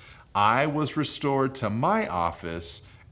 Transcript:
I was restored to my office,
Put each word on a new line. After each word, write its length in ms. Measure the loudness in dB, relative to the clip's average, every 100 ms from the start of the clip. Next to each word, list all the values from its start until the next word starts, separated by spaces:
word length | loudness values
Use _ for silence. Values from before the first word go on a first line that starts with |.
| -20 -20 -6
I 320 | 2 4 4 2
was 300 | 0 -2 0
restored 580 | 0 0 2 2 0 0
to 120 | -2
my 380 | 0 0 0 -2
office, 760 | -2 -2 -4 -8 -8 -8 -10 -14 -20 -14